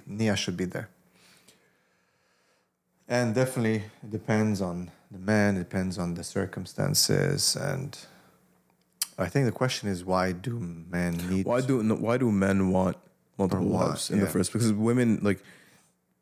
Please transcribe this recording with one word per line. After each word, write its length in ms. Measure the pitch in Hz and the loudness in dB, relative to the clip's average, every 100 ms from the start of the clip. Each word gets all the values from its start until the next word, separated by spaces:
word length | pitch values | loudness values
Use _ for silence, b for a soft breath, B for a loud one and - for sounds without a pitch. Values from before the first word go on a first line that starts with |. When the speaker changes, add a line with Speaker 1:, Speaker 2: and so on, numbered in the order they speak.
| - | -8
Speaker 1:
Niyyah 300 | 101 110 - | -2 0 0
should 180 | - 90 | -2 -4
be 80 | |
there. 240 | 90 - - _ _ b b b b b b b b b b b b b b b b _ _ _ - | -6 -6 -12 _ _ b b b b b b b b b b b b b b b b _ _ _ -2
And 260 | 123 120 | 0 2
definitely, 480 | 110 131 127 113 110 101 - | 2 2 2 0 0 -4 -14
it 80 | 104 | -8
depends 520 | 107 110 107 107 98 | -6 0 2 2 0
on 280 | 92 87 87 - _ | -2 -4 -8 -14 _
the 80 | 98 | -8
man, 380 | 95 107 101 95 | 0 4 4 2
it 40 | |
depends 380 | 85 98 92 87 | -2 -2 -2 -4
on 160 | 87 | -4
the 100 | 85 | -6
circumstances. 1300 | - 98 95 - 92 - 50 - - - 50 50 - - | -6 -4 -4 -6 -8 -4 0 2 2 2 2 0 0 -2
And 400 | - 92 - - b b b b b _ _ _ _ _ - - | -4 -4 -8 -12 b b b b b _ _ _ _ _ -10 -6
I 80 | 92 | -2
think 180 | 139 127 | 0 0
the 60 | |
question 360 | 104 127 - 104 | 0 -2 -2 -4
is, 160 | 90 | -6
why 280 | 92 92 92 | -2 0 0
do 260 | 87 123 117 | -2 -6 -6
men 600 | 87 85 85 90 90 85 90 | -8 -10 -6 -2 -2 -2 -2
need 160 | 95 95 | -2 0
Speaker 2:
Why 140 | 123 | 0
Speaker 1:
to 60 | 131 | 2
Speaker 2:
do, 160 | 131 | 2
no, 140 | 110 113 | 2 0
why 200 | 107 123 | 0 2
do 140 | 123 | 2
men 380 | 98 98 98 95 | 4 4 4 4
want 260 | 92 92 - - _ _ - | 4 2 0 -10 _ _ -2
multiple 280 | 95 95 95 | 0 2 2
Speaker 1:
Or 40 | |
why, 160 | 95 87 | 2 0
Speaker 2:
wives 220 | 80 - | -2 0
in 100 | 104 | 0
the 40 | |
Speaker 1:
yeah. 60 | 95 | 2
Speaker 2:
first? 220 | 92 92 | 2 0
Because 200 | 107 113 | 0 2
women, 460 | 104 110 123 117 107 | 2 2 4 4 2
like, 180 | 101 92 B B B B B _ _ _ | 2 0 B B B B B _ _ _